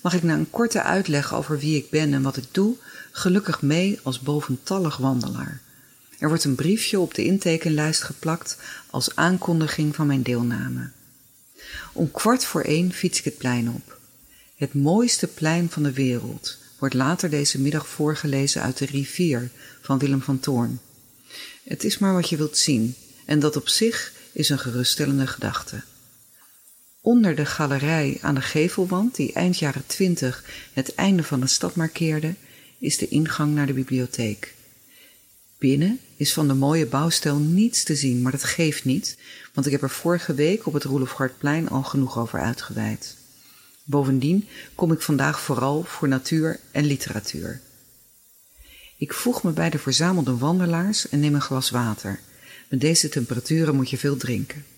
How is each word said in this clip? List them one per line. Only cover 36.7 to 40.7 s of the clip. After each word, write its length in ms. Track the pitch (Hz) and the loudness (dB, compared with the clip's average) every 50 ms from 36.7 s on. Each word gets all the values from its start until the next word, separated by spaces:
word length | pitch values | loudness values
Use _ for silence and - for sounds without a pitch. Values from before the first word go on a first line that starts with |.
| 156 165 156 | 4 2 2
bouwstijl 520 | 135 131 135 156 165 156 - - 151 143 | 0 0 0 2 2 0 0 0 0 2
niets 460 | 147 151 156 170 190 220 240 - - - | 2 2 4 4 4 4 4 2 -2 0
te 120 | - 156 | 0 -2
zien, 260 | 139 139 131 123 123 | 0 2 0 2 2
maar 100 | 123 127 | 0 0
dat 120 | 135 143 - | 0 -2 -4
geeft 420 | - - - 165 156 147 - - | -4 0 0 0 0 0 0 0
niet, 320 | 131 131 190 - - - - - - - - - - _ | 0 0 0 -2 -6 -10 -10 -18 -20 -20 -20 -20 -6 _
want 120 | 139 135 | -2 0
ik 60 | 147 | 0
heb 100 | 139 139 | 0 0
er 80 | - 135 | -2 -4
vorige 440 | - - - 165 175 170 - - 151 | -4 -2 0 0 0 0 0 -2 0
week 320 | 135 147 160 196 220 - | 2 2 2 2 0 -2
op 80 | 170 | -2